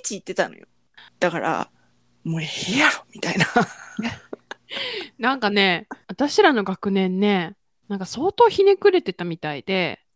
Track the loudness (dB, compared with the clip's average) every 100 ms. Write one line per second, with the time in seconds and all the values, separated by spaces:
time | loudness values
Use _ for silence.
0 | -4 -8 -6 -4 -4 -6 -20 _ _ -20
1 | -20 _ -2 -2 -2 -4 -6 _ _ _
2 | _ _ -6 -6 -6 -8 -4 0 0 0
3 | -8 -8 -4 -2 0 0 0 -4 -14 -8
4 | -8 -8 -14 -20 _ -20 _ -10 -8 -8
5 | -12 -4 -2 0 0 2 2 2 -4 -16
6 | -14 -4 0 4 6 4 0 -4 -2 0
7 | 2 2 2 2 -2 -10 _ _ -10 -8
8 | -6 -4 -2 4 4 6 4 4 4 2
9 | 0 -6 -6 -6 -6 -6 -4 -2 -2 -6
10 | _